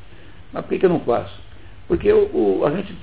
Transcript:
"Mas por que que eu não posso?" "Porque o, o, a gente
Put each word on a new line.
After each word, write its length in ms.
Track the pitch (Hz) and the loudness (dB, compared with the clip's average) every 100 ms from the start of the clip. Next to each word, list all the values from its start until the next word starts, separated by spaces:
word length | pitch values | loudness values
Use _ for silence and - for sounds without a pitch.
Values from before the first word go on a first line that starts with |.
| - - - - - | -16 -16 -16 -16 -10
"Mas 120 | - | -8
por 60 | - | -4
que 80 | - | 2
que 80 | 185 | 2
eu 40 | |
não 80 | 165 | 2
posso?" 340 | - 110 104 - - - - - - | 2 0 -2 -12 -16 -16 -16 -10 -2
"Porque 260 | 170 202 | 0 4
o, 160 | 214 196 | 6 4
o, 320 | - 139 - | 2 2 4
a 60 | 147 | 2
gente 240 | 180 196 - | 0 -4 -4